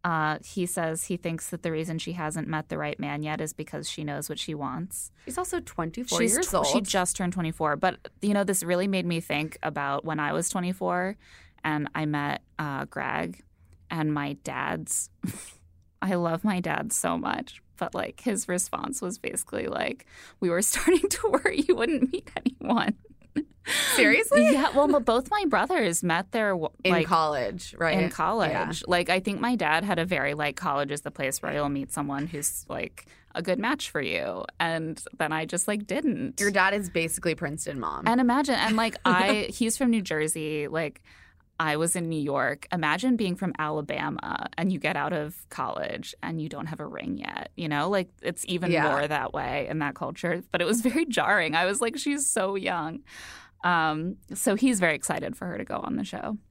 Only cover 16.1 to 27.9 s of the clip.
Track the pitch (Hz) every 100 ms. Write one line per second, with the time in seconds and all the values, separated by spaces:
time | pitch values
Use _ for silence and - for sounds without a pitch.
16.1 | 180 170 165 214 185 170 151 - - -
17.1 | - - - 262 - _ - - - -
18.1 | - 247 196 - 180 - - - - 180
19.1 | - - - - - - - - - -
20.1 | - - - 180 170 208 - - 349 403
21.1 | - 440 - 392 - 302 359 349 294 262
22.1 | 359 - - 254 262 - 233 - - -
23.1 | - - 302 302 - - - - - 214
24.1 | 226 453 587 622 277 277 277 294 285 247
25.1 | 233 262 415 359 202 220 359 208 165 180
26.1 | 165 196 233 208 185 156 - 185 170 156
27.1 | 165 156 147 107 175 - - 165